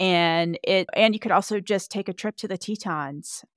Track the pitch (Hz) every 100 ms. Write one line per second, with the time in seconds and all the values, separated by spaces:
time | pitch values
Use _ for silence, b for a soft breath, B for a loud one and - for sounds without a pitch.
0 | 185 170 170 165 170 165 - 190 - -
1 | 220 214 214 185 - 208 196 196 - 208
2 | 190 180 214 - 208 185 - 214 190 156
3 | 139 147 - - -